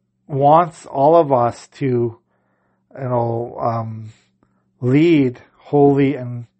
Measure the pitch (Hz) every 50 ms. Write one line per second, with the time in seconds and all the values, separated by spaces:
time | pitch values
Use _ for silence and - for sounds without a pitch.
0 | _ _ _ _ _ - 156 135 139 143 151 165 175 160 - - - - - 139
1 | 139 151 165 170 165 143 139 123 120 117 113 - - - _ - 143 135 123 120
2 | 117 117 110 _ _ _ _ _ _ _ _ _ _ _ _ _ _ _ - -
3 | 139 123 123 120 117 117 117 117 120 117 - - - 120 117 117 113 113 110 110
4 | 110 107 - _ _ _ _ _ _ _ _ _ _ _ _ - 127 123 131 147
5 | 156 175 170 151 135 127 120 - - _ _ _ _ - - 147 143 143 139 139
6 | 143 135 143 127 123 123 123 120 117 _ _ _